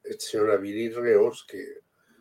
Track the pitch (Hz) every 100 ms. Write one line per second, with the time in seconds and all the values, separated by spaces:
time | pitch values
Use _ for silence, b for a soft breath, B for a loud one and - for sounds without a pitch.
0 | 107 113 - 110 107 101 101 107 117 117
1 | 120 104 117 - - - - - _ b
2 | b b